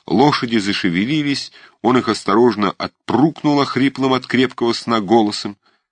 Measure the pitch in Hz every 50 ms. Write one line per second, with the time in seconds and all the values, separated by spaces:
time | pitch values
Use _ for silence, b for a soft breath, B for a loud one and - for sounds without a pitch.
0 | B B 82 104 139 147 139 - 131 117 117 113 95 101 98 - - 95 85 90
1 | 104 127 151 151 147 143 139 - - - B B B B B B B 113 127 127
2 | 107 113 104 - - - 98 113 123 120 107 104 104 92 - - - - - _
3 | _ - - 117 139 165 - - - 151 147 143 135 - - 127 131 139 131 131
4 | 135 135 131 123 127 - - 120 131 117 - - 120 117 110 - - 117 117 110
5 | 101 90 110 117 107 104 101 - - 107 101 _ _ _ _ _ _ _